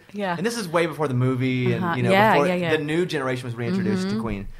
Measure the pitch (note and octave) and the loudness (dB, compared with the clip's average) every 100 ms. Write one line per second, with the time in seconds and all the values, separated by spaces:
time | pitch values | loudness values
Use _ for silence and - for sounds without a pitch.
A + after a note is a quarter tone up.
0 | - G3+ F#3+ E3+ G#3 A#3 F#3 E3 E3 D3 | -12 -6 -4 -2 -2 -2 -2 0 0 0
1 | D3 B2 B2+ C3 C3 B2+ B2 A#2 A#2 - | -2 2 2 2 0 0 0 0 0 0
2 | A#2+ F#3+ A3 F#3 C#3+ F3+ E3+ D#3 D3 D#3+ | 4 4 6 4 2 0 0 0 0 0
3 | F3+ D#3 C3 B2+ B2+ A#2 A#2+ F#3+ F#3 F#3+ | 0 -2 -2 -4 -4 -6 -4 -2 0 -2
4 | F#3+ G#3+ A#2 G2+ G2 - | -2 -4 -4 -6 -8 -14